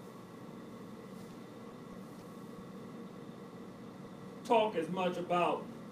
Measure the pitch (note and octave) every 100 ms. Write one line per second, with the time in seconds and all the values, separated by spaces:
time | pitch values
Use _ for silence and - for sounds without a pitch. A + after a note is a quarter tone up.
0 | - - - - - - - - - -
1 | - - - - - - - - - -
2 | - - - - - - - - - -
3 | - - - - - - - - - -
4 | - - - - - A#3 G#3+ F3 D#3 F#3
5 | F3+ F3 E3+ F3 E3+ - - - -